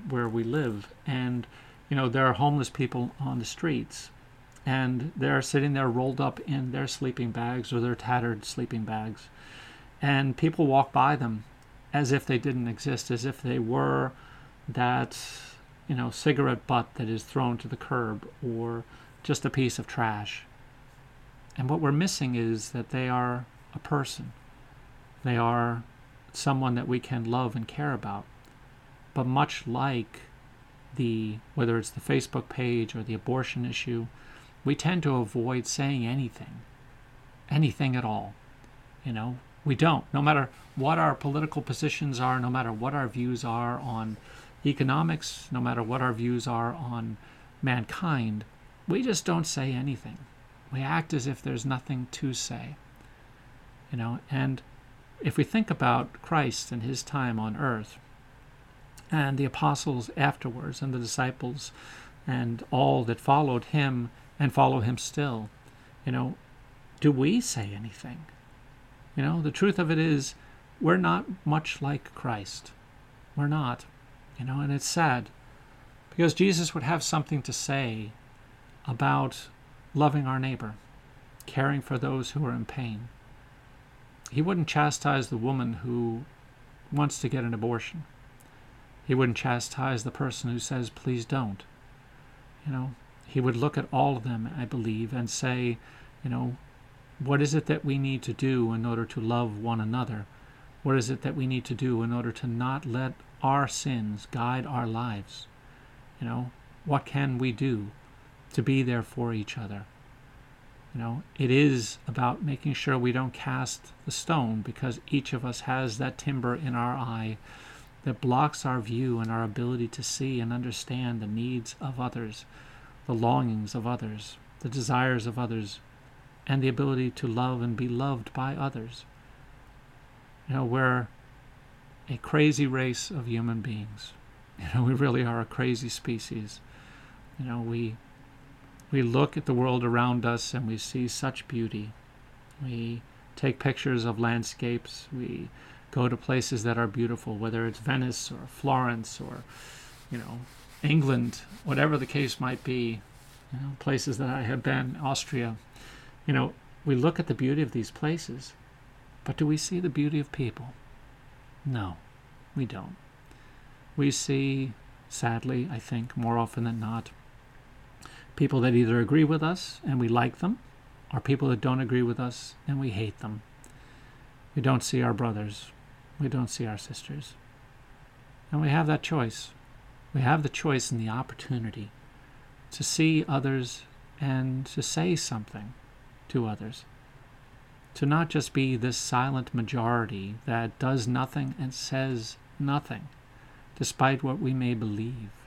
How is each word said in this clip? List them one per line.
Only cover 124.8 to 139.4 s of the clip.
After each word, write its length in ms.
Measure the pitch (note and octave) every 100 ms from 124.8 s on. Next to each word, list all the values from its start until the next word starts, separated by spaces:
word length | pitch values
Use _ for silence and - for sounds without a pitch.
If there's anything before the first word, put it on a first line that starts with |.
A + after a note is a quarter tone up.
| A#2 B2+ C3 B2 A2+
of 120 | A#2
others, 400 | A#2+ A2+ G#2 - - - - - - -
and 160 | - C3+
the 80 | C3
ability 420 | B2 C#3 B2+ B2+
to 180 | - B2+
love 340 | A#2 C3 B2+
and 140 | A#2+ A2+
be 120 | B2
loved 440 | A#2+ C#3 B2+ G#2+
by 240 | - C3 C#3+
others. 480 | C3+ C3 A2+ - - - - - - - - - - - - - - - -
You 80 | C3+
know, 80 |
we're 420 | B2 B2+ C3 B2 A2+ - - - - - - - - - -
a 80 | B2+
crazy 500 | - D3+ D3+ D3 C#3
race 440 | C3 B2+ A#2+ -
of 180 | E3+ A#2+
human 320 | A#2 A#2 A2+
beings. 520 | G#2 G#2+ G#2+ G#2 - - - - - -
You 80 | F2
know, 100 | A#2
we 100 | A#2+
really 280 | C3 C#3 B2+
are 180 | A#2+ A#2
a 40 |
crazy 460 | A2 - B2+ A#2 B2
species. 720 | - - A#2 - A#2+ G#2+ - - - - - - - - -
You 60 |
know, 160 | B2 A#2+
we, 360 | A2+ A#2 A#2 A2 - - - - - - - - -
we 120 | C#3
look 340 | A#2+ B2+ C#3+
at 80 | D#3